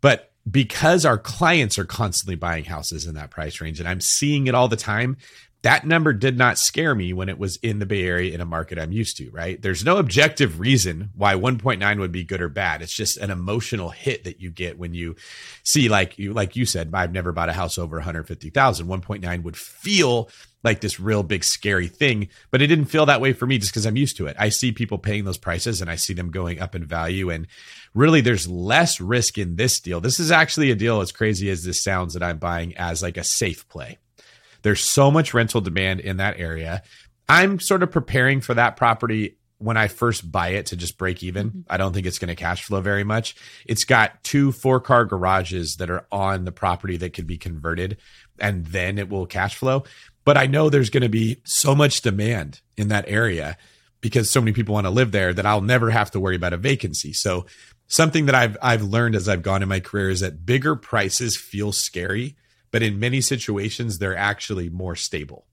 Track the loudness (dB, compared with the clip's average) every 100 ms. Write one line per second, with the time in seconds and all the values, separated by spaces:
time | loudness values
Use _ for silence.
0 | 6 4 -2 _ -2 0 0 2 4 4
1 | 4 2 -2 0 2 4 2 0 -4 -2
2 | -2 -2 -4 -4 -4 -4 -6 -8 -8 -8
3 | -10 -10 -12 -8 -8 -8 -10 -8 -6 -4
4 | -2 0 2 2 2 4 2 0 -2 -2
5 | -2 -4 -12 -20 _ _ 2 2 4 2
6 | 4 2 0 4 2 4 0 0 0 0
7 | 0 -2 -4 -4 -6 -4 -4 -4 -2 -2
8 | 0 0 -2 -4 -6 -6 -6 -6 -4 -4
9 | -4 -6 -12 -8 -8 -4 -4 -2 2 2
10 | 2 4 2 4 0 0 2 4 2 -4
11 | -8 0 2 2 2 0 -2 0 0 0
12 | -2 -4 -6 -4 -4 -2 -2 -2 -6 -6
13 | -4 -4 -6 -6 -4 -4 -4 -6 -6 -6
14 | -6 -6 -8 -12 -14 -8 -8 -8 -10 -8
15 | -8 -10 -18 -20 -20 -10 -2 2 4 4
16 | 2 -4 -6 -2 -2 -2 -2 -2 -4 -2
17 | -2 -2 -4 -2 -2 -2 -4 -4 -6 -6
18 | -8 -8 -10 -12 -6 2 2 2 -4 -6
19 | -6 -8 -6 -6 -8 -12 -18 -12 -2 2
20 | 4 2 -2 -12 -20 _ 0 0 -2 -4
21 | 0 0 0 -2 -2 -2 0 0 -2 0
22 | 0 0 -4 _ _ 2 4 4 4 4
23 | 6 6 4 0 0 0 0 -2 0 0
24 | 0 -2 -8 0 0 2 0 -2 -4 -4
25 | -2 -2 -4 -6 -4 -4 -4 -4 -6 -4
26 | -4 -4 -4 -4 -6 -6 -6 -8 -6 -4
27 | -2 -2 -2 -4 -8 -14 -20 -20 -8 4
28 | 6 6 6 2 -2 -6 2 4 4 0
29 | -2 0 0 -2 -4 0 0 0 -2 -4
30 | -2 0 2 4 4 2 2 2 2 2
31 | 0 0 0 0 -2 -2 -4 -4 0 -2
32 | -2 -4 -4 -2 -4 -4 -4 -6 -6 -4
33 | -4 -6 -4 -2 -2 -4 -12 -14 -14 -16
34 | _ _ _ _ _ _ 0 2 2 4
35 | 6 6 2 2 2 0 -2 0 0 -2
36 | -4 -2 -2 -2 -6 -6 -6 -8 -10 -20
37 | _ _ 4 6 6 2 0 2 2 0
38 | -2 2 2 2 0 2 2 4 2 2
39 | 0 -2 -4 _ _ _ -2 0 0 0
40 | 0 0 -4 -2 -2 -2 -4 -8 -8 -4
41 | -4 -4 -6 -4 -6 -8 -6 -2 -2 -2
42 | -4 -6 -8 -6 -4 -6 -4 -4 -2 -2
43 | 0 -2 -4 -12 -20 -20 -6 -4 2 4
44 | 4 0 -2 2 2 2 2 2 4 4
45 | 4 0 2 2 0 -4 -6 -6 -4 -6
46 | -4 -4 -2 -2 -4 -4 -2 -2 -4 -6
47 | -6 -8 -8 -8 -8 -6 -4 -4 -4 -6
48 | -14 -20 _ _ -2 -2 -4 -2 -2 -2
49 | -4 -6 -6 -2 -2 -2 0 0 -2 -16
50 | -20 _ 4 6 6 4 4 4 4 2
51 | 2 2 0 -2 -4 0 2 6 4 4
52 | 0 0 0 -2 -6 -12 _ -4 0 0
53 | 0 0 2 0 -4 -8 _ _ _ _
54 | 0 2 2 2 2 0 0 0 2 2
55 | 2 2 2 2 2 2 4 4 4 2
56 | 2 0 -2 0 -2 -2 0 0 -2 -6
57 | -6 -4 -2 -2 -4 -16 -20 _ _ 2
58 | 4 4 4 6 4 2 2 2 2 2
59 | 2 2 2 0 2 0 0 -2 -2 -2
60 | 0 0 -2 -6 0 0 2 -2 -2 -2
61 | 0 -2 -2 -4 -6 -4 -4 -2 -4 -6
62 | -4 -4 -6 -10 _ _ _ -2 0 0
63 | -2 0 0 -2 -2 -4 -4 -4 -6 -4
64 | -4 0 -2 -2 -6 -6 -6 -6 -8 -6
65 | -6 -8 -10 -16 _